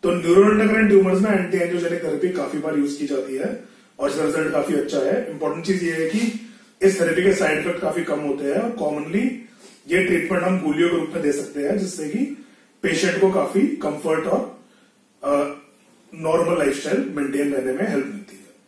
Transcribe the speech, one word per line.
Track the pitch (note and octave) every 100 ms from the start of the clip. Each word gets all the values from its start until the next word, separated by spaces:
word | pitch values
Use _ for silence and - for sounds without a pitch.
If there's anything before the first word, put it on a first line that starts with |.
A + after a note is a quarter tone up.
तो | F3+
न्यूरोएंडोक्राइन | F3 E3 F#3 G#3 G#3+ G#3+ A3 G#3+
ट्यूमर्स | G3 F#3 F#3
में | G#3+
एंटी | G3 F3 F#3
एंजियोजेनिक | F3 F3 E3+ E3+
थेरेपी | D#3 D3 F3+
काफी | - C#3 D3+
बार | D3+ D3
यूज | C#3
की | - C#3+
जाती | C#3 C3+ C3
है | E3+ - - - _ _
और | -
इसका | D#3 D3+
रिजल्ट | D#3 D#3
काफी | D3+ C#3
अच्छा | D3+ - -
है। | - F3+ -
इंपॉर्टेंट | D#3 D3+ E3 F3
चीज | F#3
ये | E3+
है | D#3+ D#3+
कि | G#3+ A#3 - - - - _
इस | F#3+ F#3+
थेरेपी | E3+ E3
के | F#3+
साइड | F3+ - D#3
इफेक्ट | E3+ F3
काफी | F#3 F3
कम | - D3
होते | D3 C3+
हैं | C#3 D3
और | A#3
कॉमनली | - D3+ D3 D3+ F#3+ B3+ - - - - - -
ये | F3+
ट्रीटमेंट | F#3+ E3+ - F#3
हम | F3+ F#3
गोलियों | D#3 D3+ F3
के | F3
रूप | -
में | E3
दे | D3
सकते | C#3 - C#3+
हैं, | C#3+ G#3
जिससे | F#3 - D#3
कि | G#3+ C#4+ - - - _ _
पेशेंट | - - F3+ -
को | F#3+
काफी | F#3 - G3
कंफर्ट | - - D3+ D3 E3 D#3 D#3
और, | - - - - _ _ _ _ _
अ, | C#3+ C#3+ C#3+ C#3+ - _ _ _ _ D#3+
नॉर्मल | D#3+ E3 E3+ E3+
लाइफस्टाइल | C#3 C3+ D3+ - C3 C#3+
मेंटेन | C#3 C#3+ C#3+
रहने | C3+ B2+
में | C3+ G#3
हेल्प | C#3 -
मिलती | G#2 - -
है। | - -